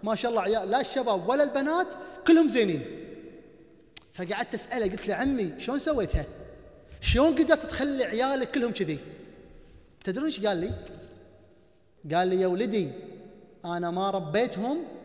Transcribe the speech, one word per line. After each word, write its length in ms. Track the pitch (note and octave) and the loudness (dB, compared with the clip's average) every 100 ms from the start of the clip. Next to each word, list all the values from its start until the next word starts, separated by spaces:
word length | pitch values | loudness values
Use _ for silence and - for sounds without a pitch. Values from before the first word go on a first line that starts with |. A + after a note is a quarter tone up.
ما 120 | G#3 A3 | -2 0
شاء 160 | B3 | 0
الله 100 | A3+ | 0
عيال، 300 | F#3+ A3 G3 | 2 0 2
لا 100 | A#3 | 0
الشباب 480 | C#4 C4+ A#3+ G3+ F3 | 0 -2 0 0 2
ولا 140 | C4+ | 2
البنات 440 | C#4+ C#4 C4+ E4 F#4 - - - - | 2 2 0 0 -2 -6 -14 -6 6
كلهم 220 | E4 D#4 | 8 8
زينين. 320 | A#3+ G#3 D#3 B2 - - - - - - - - - - - - | 4 2 2 -4 -12 -14 -16 -18 -20 -20 -20 -20 -20 -18 -18 -18
فقعدت 400 | - F3+ G3+ A#3+ | -12 -6 -4 -4
أسأله، 380 | A3 - B3+ G#3 | -4 -4 -2 0
قلت 160 | G3+ - | -2 -4
له: 80 | F3 | 0
"عمي، 380 | C4+ C4+ F#3 - | 0 0 -2 -4
شلون 220 | - C4+ | -4 -2
سويتها؟ 460 | - D4 F#3 - C#3+ - - - - - - - | 0 0 0 0 -2 -12 -18 -20 -20 -20 -20 -6
شلون 340 | - A3+ D4+ C4+ | 2 6 6 6
قدرت 300 | D#4 D#4 - | 6 4 2
تخلي 380 | - C#4+ C#4 | -2 -2 0
عيالك 480 | A3 A3 C4 C4+ B3 | -2 0 0 0 0
كلهم 200 | C#4+ A#3+ | 0 0
كذي؟" 280 | - F3 D3+ - - - - - - - - - - | 0 -2 -4 -8 -16 -20 -20 -20 -20 -20 -20 -20 -14
تدرون 220 | - F#3+ D#4 | -6 -4 -4
إيش 200 | C#4+ G#3 | -2 -2
قال 120 | F#3 | 0
لي؟ 160 | F3+ - - - - - - - - - - _ _ _ D3+ E3 | -2 -6 -12 -18 -18 -20 -20 -20 -20 -20 -20 _ _ _ -2 2
قال 120 | F#3 | 2
لي: 140 | F#3 | 4
"يا 60 | F#3 | 2
ولدي، 440 | F3+ A#3 G#3+ D#3 B2+ - - - - - - F3 | 2 0 0 -2 -6 -14 -16 -20 -20 -20 -14 -6
أنا 260 | F3 F3 | -4 -2
ما 180 | F3 G3 | -2 -2
ربيتهم 760 | F#3+ D#3+ F3+ A#3+ F#3 A3+ D#4 E4 - | -2 0 0 0 0 -2 -2 -6 -14